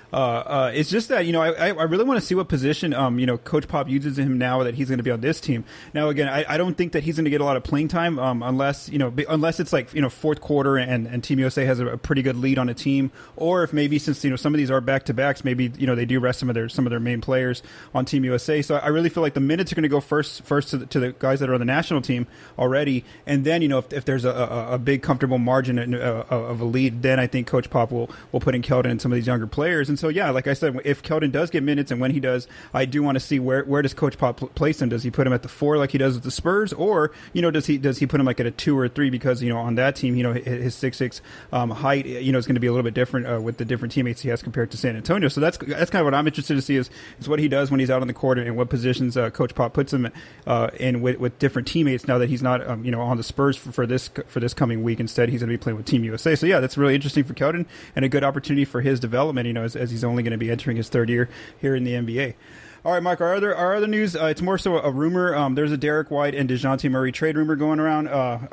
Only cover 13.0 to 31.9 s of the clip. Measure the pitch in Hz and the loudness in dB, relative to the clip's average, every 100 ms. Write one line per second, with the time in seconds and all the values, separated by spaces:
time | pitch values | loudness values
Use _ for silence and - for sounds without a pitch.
13 | 135 - - - 160 180 160 151 143 147 | 0 -4 -18 -4 0 2 2 2 2 0
14 | 147 139 143 131 151 151 131 131 123 135 | 0 -2 -2 0 0 0 2 0 2 -2
15 | - 123 139 135 139 123 127 123 131 120 | 0 0 0 0 -2 0 -2 0 0 0
16 | 120 127 123 123 127 117 117 - 123 117 | 2 2 2 0 -2 -2 -2 -2 0 0
17 | 120 120 113 131 127 120 - - - 131 | -2 -2 0 0 0 -2 -8 -20 -6 -4
18 | 127 143 127 123 - 151 143 143 147 156 | 0 0 2 0 0 0 2 0 2 2
19 | 170 175 156 139 139 165 190 - 156 143 | 2 2 0 2 0 2 0 0 2 2
20 | - 151 147 - - 147 139 135 123 147 | 2 -2 -2 -8 -2 0 0 -6 -2 -2
21 | 123 - 131 135 139 127 120 139 160 156 | -2 -2 0 0 2 0 2 0 0 -2
22 | 131 123 120 - - - 127 131 147 127 | 0 -2 -2 -10 -18 -2 0 2 2 0
23 | - - - 143 135 170 156 135 - 139 | -4 -16 -2 0 2 2 2 2 0 -6
24 | 127 131 123 120 120 120 117 123 120 139 | -2 0 0 0 -2 -2 -4 -2 0 0
25 | - 127 131 127 120 131 127 123 120 123 | 0 0 2 2 2 2 2 0 0 -2
26 | 123 113 113 123 117 117 117 127 131 117 | -2 -4 -2 -2 -2 -4 -2 2 2 2
27 | 131 131 123 127 120 131 - 131 117 120 | 2 2 2 -2 0 0 0 0 0 -2
28 | 117 - - 131 139 127 120 131 123 120 | -6 -8 -6 -2 0 0 2 2 2 0
29 | 135 123 117 123 110 - 156 170 139 143 | 0 0 0 -2 -2 -2 0 0 0 0
30 | 160 160 180 127 131 139 156 131 143 139 | 0 0 0 0 0 0 0 0 -2 -2
31 | - 156 151 139 - 165 139 143 139 | 0 0 0 0 0 0 0 0 0